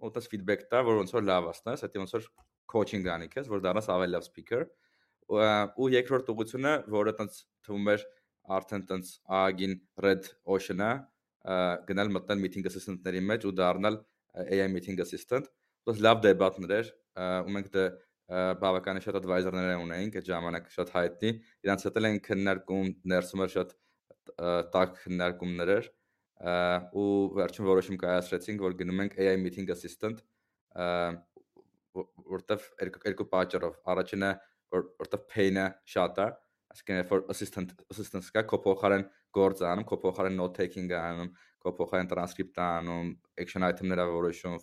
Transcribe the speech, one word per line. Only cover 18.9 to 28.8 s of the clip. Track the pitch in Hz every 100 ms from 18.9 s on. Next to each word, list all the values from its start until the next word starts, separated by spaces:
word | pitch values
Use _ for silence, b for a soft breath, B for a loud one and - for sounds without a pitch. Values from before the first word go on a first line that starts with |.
| 95
շատ | 107 98
advisor-ներ | 92 90 92 92 92 87
ունեինք | 85 85 104 95
այդ | 87
ժամանակ | 87 85 85 -
շատ | - 87
հայտնի, | 92 87 - 110 113 B B
իրանց | 98 98
հետ | 101 113
էլ | 110
ենք | 104
քննարկում, | - 98 98 95 - 95 95 92 92
ներսում | 90 90 95
էր | 95
շատ, | 95 90 - _ _ _ - -
ա, | - 87 87 85
տաք | 92 92 -
քննարկումներ | - 90 87 87 90 87 85
էր, | 104 127 _ _ _ _ -
ա, | 90 87 90 90 90 98
ու | 101 101 98 95
վերջում | 87 - 98
որոշում | 95 92 92
կայացրեցինք, | 90 90 90 92 - 104
որ | 95 90